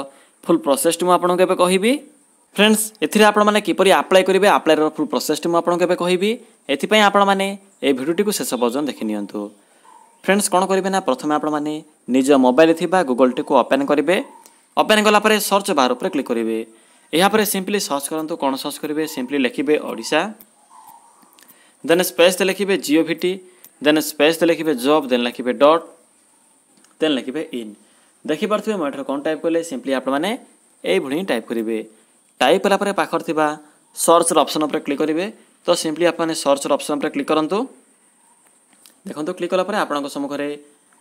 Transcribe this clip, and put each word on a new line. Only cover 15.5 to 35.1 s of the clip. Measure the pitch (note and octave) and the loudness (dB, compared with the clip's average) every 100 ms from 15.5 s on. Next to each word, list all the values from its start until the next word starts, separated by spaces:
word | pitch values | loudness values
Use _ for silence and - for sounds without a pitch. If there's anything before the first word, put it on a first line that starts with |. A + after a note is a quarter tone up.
| G3 G3 | -2 0
ବାର୍ | E3 B2+ | 0 2
ଉପରେ | B2 A#2 | 0 -4
କ୍ଲିକ୍ | C#3+ B2+ | -4 -4
କରିବେ। | A#2 A2+ A2 A2+ - _ _ _ | -4 -4 -4 -8 -16 _ _ _
ଏହା | D#3 G3 | 0 2
ପରେ | G#3+ G#3 | 2 0
ସିମ୍ପଲି | F#3+ F#3+ G3+ | -2 -4 -4
ସର୍ଚ୍ଚ | G3 C#3+ - | -2 -6 -6
କରନ୍ତୁ। | D#3+ D#3 - | -8 -6 -4
କ'ଣ | C#3 C3 | -4 -4
ସର୍ଚ୍ଚ | D3 C3 | -6 -8
କରିବେ? | D3+ D3+ D#3 | -8 -6 -6
ସିମ୍ପଲି | - B2 C#3+ | -6 -6 -2
ଲେଖିବେ | B2 - C#3+ D3+ | -2 -2 0 0
ଓଡ଼ିଶା, | B2+ A2+ A2+ D#3 G3+ G#3+ - _ _ - - - _ _ _ _ _ _ _ _ | -2 -10 -2 -2 -2 -8 -20 _ _ -20 -20 -20 _ _ _ _ _ _ _ _
ଦେନ୍ | C3 E3+ | 0 2
ସ୍ପେସ୍ | F3 - F3 F#3 | 2 4 4 4
ଦେଇ | F#3+ | -2
ଲେଖିବେ | F#3+ G3 F#3 | -2 -2 -2
ଜିଓ | B2+ D3+ | 0 0
ଭି | D#3 | 2
ଟି, | D#3+ F3+ F#3+ - _ - - | -2 -4 -6 -10 _ -20 -4
ଦେନ୍ | C#3 D#3 | 2 2
ସ୍ପେସ୍ | D3+ - D3 E3 | 0 2 2 4
ଦେଇ | E3+ | 2
ଲେଖିବେ | D#3+ D#3+ | 2 0
ଜବ୍, | B2+ B2+ D#3 C3+ | 0 2 2 2
ଦେନ୍ | B2 | 0
ଲେଖିବେ | A#2+ A2+ B2 | -2 -4 -4
ଡଟ୍, | A2+ C#3+ E3 - - _ _ _ _ _ _ _ _ _ - | 2 4 4 0 -20 _ _ _ _ _ _ _ _ _ -4
ଦେନ୍ | D#3 | -2
ଲେଖିବେ | C3+ A2+ C#3+ - | -2 -4 -8 -8
ଇନ୍। | B2 G#2+ G2+ _ _ _ _ | -10 -12 -16 _ _ _ _
ଦେଖିପାରୁଥିବେ | A#2+ D3+ G3 G#3 G#3 G#3 | -6 -4 -2 -2 -2 -4
ମୁଁ | C#3+ | -4
ଏଠାରେ | C3+ | -6
କ'ଣ | C3+ C#3 | -6 -6
ଟାଇପ୍ | C#3+ D3+ | -4 -4
କଲେ, | E3+ E3 | -2 -2
ସିମ୍ପଲି | E3 C3 C3 | -4 -8 -4
ଆପଣମାନେ | C3 C3 C#3 F3+ B3+ - _ _ _ | -4 -2 -2 -2 -6 -10 _ _ _
ଏଇଭଳି | - F#3+ C#3+ D3 | -2 -2 -2 -4
ହିଁ | |
ଟାଇପ୍ | F#3+ B2 - | -2 -4 -4
କରିବେ। | A#2 A2 A2 G#2+ _ _ _ _ - | -6 -4 -6 -8 _ _ _ _ 0
ଟାଇପ୍ | B2+ F#3 | 2 2
କଲା | G3 G3 | 2 0
ପରେ | G3+ | 0
ପାଖରେ | F#3+ D3+ E3 | -2 -2 -4
ଥିବା | D#3 D#3 D3+ D3+ - _ _ - | -4 -2 -2 -2 -12 _ _ -4
ସର୍ଚ୍ଚର | - E3 E3 D#3+ | 4 4 4 2
ଅପସନ୍ | C#3 D#3+ | 2 0
ଉପରେ | D3+ D#3 | -2 -4
କ୍ଲିକ୍ | - C#3 | -4 -4
କରିବେ। | D3+ | -2